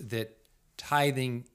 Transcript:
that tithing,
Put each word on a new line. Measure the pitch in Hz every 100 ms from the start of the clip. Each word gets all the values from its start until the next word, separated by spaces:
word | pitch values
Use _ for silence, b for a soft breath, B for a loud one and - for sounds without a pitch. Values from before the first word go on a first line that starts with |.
| 110
that | 113 110 - _ _ _ -
tithing, | - 147 143 131 131 120 123